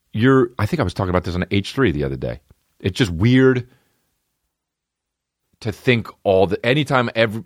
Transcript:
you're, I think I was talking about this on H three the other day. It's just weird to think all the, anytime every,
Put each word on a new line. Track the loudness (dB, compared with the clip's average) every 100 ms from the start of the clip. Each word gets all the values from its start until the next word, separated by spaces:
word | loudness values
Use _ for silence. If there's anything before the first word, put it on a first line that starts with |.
| _
you're, | 0 4 4 2 -2
I | -4
think | -2
I |
was | -4
talking | -2 -2
about | -2
this | -2 -6
on | -2
H | -4 -4
three | -2 0
the | 0
other | -6 -6
day. | -8 -10 _ _ _ _
It's | -8 -2
just | -4
weird | 0 2 4 4 2 -6 _ _ _ _ _ _ _ _ _ _ _ _ _ _ _ _ _ _ _
to | -10
think | -4 0 0 -2 -6
all | 2 2 2
the, | 0 0
anytime | -2 0 0 0 0
every, | -2 -2